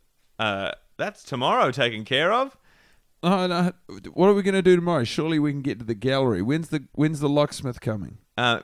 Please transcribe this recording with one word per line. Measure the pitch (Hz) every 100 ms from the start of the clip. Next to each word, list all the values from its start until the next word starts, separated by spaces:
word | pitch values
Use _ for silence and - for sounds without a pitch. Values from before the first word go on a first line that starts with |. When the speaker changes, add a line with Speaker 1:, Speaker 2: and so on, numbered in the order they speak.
| _ _ _ -
Speaker 1:
uh, | 110 98 95 - _ -
that's | 180 -
tomorrow | - 131 139 240 170
taken | 127 120 110 107
care | 131 170
of. | 233 269 - _ _ _ _ _ _
Speaker 2:
No, | 170 196 185
no. | 175 180 180 - 95 -
What | - 190
are |
we | 202
gonna | 190 190
do | 180 180
tomorrow? | 170 165
Surely | 117 - 160 160
we | 147
can | 143
get | 139 107
to | 113
the | 107
gallery. | 127 135 131 92
When's | 107 156 160
the, | 156 131
when's | - 151 151
the | 147
locksmith | 147 147 - 139 123
coming? | - 107 73 117 _ -
Speaker 1:
Uh, | 123 117